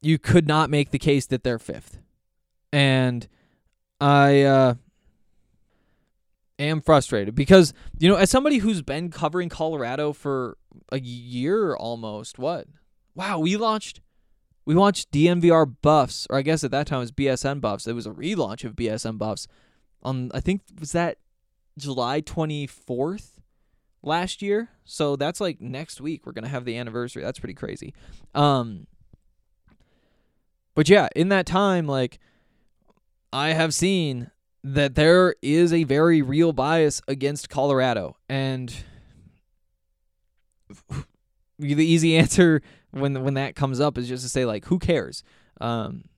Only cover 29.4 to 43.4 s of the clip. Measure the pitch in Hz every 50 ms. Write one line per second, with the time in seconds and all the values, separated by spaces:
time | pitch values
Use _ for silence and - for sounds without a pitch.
29.4 | _ _ _ _ _ _ _ _ _ _ _ _ _ _ _ _ _ _ _ _
30.4 | _ _ _ _ _ _ _ 151 151 143 196 208 143 - - - 165 190 202 190
31.4 | 175 - 175 190 202 196 185 175 160 143 139 135 127 123 - - _ _ _ _
32.4 | _ _ _ _ _ _ _ _ _ _ _ _ _ _ _ _ _ _ - 135
33.4 | 143 156 160 160 165 160 147 - 170 190 196 185 165 147 131 120 120 - _ _
34.4 | _ _ _ _ - 135 135 147 143 139 123 151 151 160 175 180 185 180 - -
35.4 | - 135 147 165 175 170 165 170 160 127 - 147 160 170 165 156 139 127 139 151
36.4 | 170 165 151 135 131 147 160 165 156 147 - - - - 139 135 135 139 147 143
37.4 | - - - 143 139 143 139 131 127 127 117 104 90 69 - _ _ - 135 135
38.4 | 135 135 131 127 127 120 - - - - - - - - _ _ - - _ _
39.4 | _ _ _ _ _ _ _ _ _ _ _ _ _ _ _ _ _ _ _ _
40.4 | _ _ _ _ _ - - - _ - 131 139 - - _ _ _ _ _ _
41.4 | _ _ _ - 147 143 143 147 160 165 165 165 156 165 160 160 151 - - -
42.4 | 180 170 160 147 - - - _ _ _ - 135 139 139 139 131 127 139 139 135